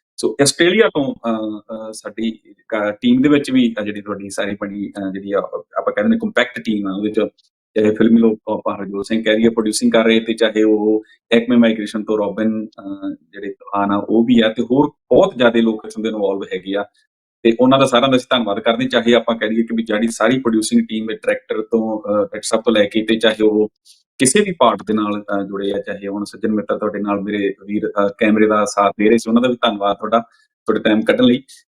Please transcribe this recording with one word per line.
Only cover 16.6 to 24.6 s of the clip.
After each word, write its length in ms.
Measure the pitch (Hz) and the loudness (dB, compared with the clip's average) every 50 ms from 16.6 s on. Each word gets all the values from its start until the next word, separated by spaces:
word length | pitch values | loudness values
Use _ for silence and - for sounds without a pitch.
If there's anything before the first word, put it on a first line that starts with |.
| 87 95 98 | -6 -6 -6
ਆ, 60 | 101 101 - _ _ _ _ _ _ _ _ _ _ - | -6 -6 -8 _ _ _ _ _ _ _ _ _ _ 2
ਤੇ 80 | 117 113 117 | 2 4 4
ਉਹਨਾਂ 200 | 127 131 139 139 | 4 4 6 4
ਦਾ 60 | 135 | 4
ਸਾਰਿਆਂ 240 | 127 123 120 131 135 | 4 2 2 2 4
ਦਾ 80 | 131 | 2
ਅਸੀਂ 100 | 127 - - | 0 0 0
ਧੰਨਵਾਦ 300 | 131 123 113 101 101 110 | -2 0 0 -2 -4 -2
ਕਰਦੇ 240 | - 120 113 117 131 | 0 0 0 0 0
ਹਾਂ। 60 | 131 | 0
ਚਾਹੇ 240 | 131 117 110 117 120 | 0 2 4 4 4
ਆਪਾਂ 240 | 113 - 117 113 | 4 4 0 -2
ਕਹਿ 120 | 113 117 110 | -2 -2 -2
ਦਈਏ 140 | 110 117 117 | 0 -2 -2
ਕਿ 120 | 113 117 | -2 -2
ਵੀ 80 | 113 113 | -4 -2
ਜਿਹੜੀ 240 | 110 107 104 117 | -2 -2 0 0
ਸਾਰੀ 320 | 113 117 - 110 113 131 131 | -2 -2 0 0 2 2 0
ਪ੍ਰੋਡਿਊਸਿੰਗ 420 | 131 117 110 110 110 - 120 117 113 | 0 0 0 0 0 2 0 0 0
ਟੀਮ 180 | 113 110 110 110 | 0 -4 -6 -6
ਵਿੱਚ 120 | 110 110 - - | -6 -8 -6 -2
ਡਾਇਰੈਕਟਰ 360 | - 104 - _ - 117 107 | -2 -2 -2 _ -8 -6 -6
ਤੋਂ, 400 | 110 - 117 113 110 110 110 104 | -6 -2 -2 -2 -2 -2 -4 -6
ਅਹ, 120 | 107 104 104 | -4 -4 -2
ਡਾਇਰੈਕਟਰ 280 | 104 101 98 - 107 | -2 -2 -4 -6 -10
ਸਾਹਿਬ 220 | - - 117 110 - | -6 -2 -2 0 0
ਤੋਂ 100 | 120 113 | 2 2
ਲੈ 120 | 107 101 | 2 2
ਕੇ 200 | 101 - 110 107 | 2 0 -2 0
ਤੇ 140 | - 117 110 | 0 -2 2
ਚਾਹੇ 240 | 117 110 107 107 107 | 2 0 2 4 2
ਉਹ 260 | 107 104 107 107 107 _ _ _ _ _ _ _ _ _ | 2 4 2 0 -2 _ _ _ _ _ _ _ _ _
ਕਿਸੇ 240 | - 135 131 - 208 | 0 0 2 2 2
ਵੀ 140 | 202 196 175 | 0 0 2
ਪਾਰਟ 240 | - | 2